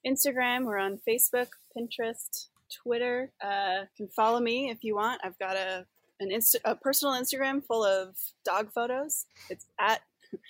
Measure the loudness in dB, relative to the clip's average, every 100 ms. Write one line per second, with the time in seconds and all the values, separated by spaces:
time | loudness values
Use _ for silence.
0 | -2 0 2 2 2 2 0 0 -2 -2
1 | -2 2 2 2 -2 -6 -16 -10 -8 -4
2 | -4 -6 -10 -10 -12 _ _ -10 -2 0
3 | 0 0 -4 -6 -4 0 0 0 -4 -10
4 | -6 2 4 4 2 0 -2 -4 -2 0
5 | 0 0 -6 -6 -2 -2 -2 -4 -8 _
6 | _ _ -2 0 2 2 2 0 0 2
7 | 2 0 -2 0 0 0 0 2 4 2
8 | 0 -8 -12 -6 -2 0 0 -2 0 -2
9 | -2 -4 -4 -12 -14 -14 -12 0 2 2
10 | -2 _ -14 -14 -14